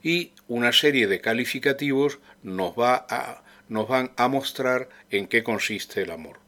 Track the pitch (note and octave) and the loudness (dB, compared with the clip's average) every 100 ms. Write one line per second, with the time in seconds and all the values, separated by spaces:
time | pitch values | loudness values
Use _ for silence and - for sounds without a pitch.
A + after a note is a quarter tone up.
0 | E3 F3 E3+ _ - A#2+ A#2+ C3+ D3+ C3+ | 0 -2 -4 _ -6 0 4 4 4 4
1 | G#2 F#2+ A2+ A2+ A#2+ C3 D3 C3+ D3 C3+ | 2 2 0 0 -2 -2 -2 0 0 2
2 | C#3+ - - - F#2+ F#2 F#2 A#2 A#2+ B2 | 0 -2 -18 -16 -8 -4 -2 2 2 2
3 | - B2 - - - - _ A2 G#2+ C3 | 0 -6 -6 -12 -20 -20 _ -6 0 -2
4 | B2+ - B2 C#3 C3+ - B2+ B2+ B2+ - | -2 0 0 0 -4 -4 -2 -2 -4 -16
5 | _ G2+ F#2+ A#2 A#2 G#2+ - G#2 - - | _ -4 0 -2 0 -2 -2 -6 -6 -6
6 | F2 E2 D2 - | -6 -8 -14 -20